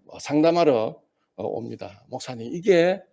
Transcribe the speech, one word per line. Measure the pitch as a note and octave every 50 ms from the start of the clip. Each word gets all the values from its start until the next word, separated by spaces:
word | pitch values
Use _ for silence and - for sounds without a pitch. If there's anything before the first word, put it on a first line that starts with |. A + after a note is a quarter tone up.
| _
어, | - - -
상담하러, | - - C#3+ D3+ D#3 E3 E3+ F3 E3+ D3+ C3 A2 A2 A#2+ - - _ _ _ _ _ _ _
어, | - G#2+
옵니다. | - - - A2+ A#2 A#2 G#2+ - G2+ G#2 G2 _ _
"목사님, | B2+ B2+ - - B2+ A#2 A2+ A#2+ C#3+
이게 | F3 E3+ A3 F#3 E3+ E3 F3+ F#3+ G3+ - _